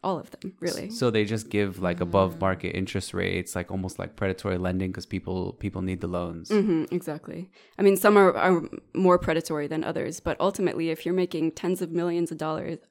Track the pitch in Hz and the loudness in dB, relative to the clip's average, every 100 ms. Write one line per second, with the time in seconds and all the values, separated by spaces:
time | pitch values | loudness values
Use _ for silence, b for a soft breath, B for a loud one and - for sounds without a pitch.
0 | - 170 - - - - 175 - 202 233 | -4 -4 -8 -14 -14 -6 -4 -4 -6 -2
1 | 123 110 104 110 110 104 101 92 92 87 | 2 2 0 -2 -2 0 0 0 -2 -2
2 | 87 98 95 85 95 92 90 - 95 98 | 0 2 2 2 -2 0 -4 -4 -4 -4
3 | - 92 92 92 87 90 87 95 92 - | -4 -4 -2 -2 -4 -6 -6 -6 -6 -8
4 | 92 - 98 92 101 90 90 92 92 92 | -10 -4 -4 -2 -2 -2 0 0 -2 -6
5 | - 95 92 92 92 - 104 95 92 90 | -6 -6 -4 -4 -4 -6 -6 -4 -4 -4
6 | 90 87 87 82 - 214 208 165 - 175 | -4 -4 -4 -8 0 2 4 0 0 -4
7 | 165 151 - 165 185 b b - 196 196 | -6 -10 -10 -14 -14 b b 4 4 6
8 | 208 208 190 - 185 175 - - _ - | 6 8 8 6 4 4 2 -12 _ 2
9 | 185 180 - 160 165 151 147 156 - 160 | 6 6 4 -2 0 -4 -2 -4 -4 -4
10 | - 170 - 143 190 196 180 - 165 160 | -6 -6 -6 0 0 2 -2 0 -2 -2
11 | 170 185 180 165 160 160 - 185 170 170 | 0 0 0 0 -2 0 -2 -2 -2 -2
12 | 175 175 170 160 156 156 - 165 _ | 0 0 -2 -4 -4 -4 -6 -10 _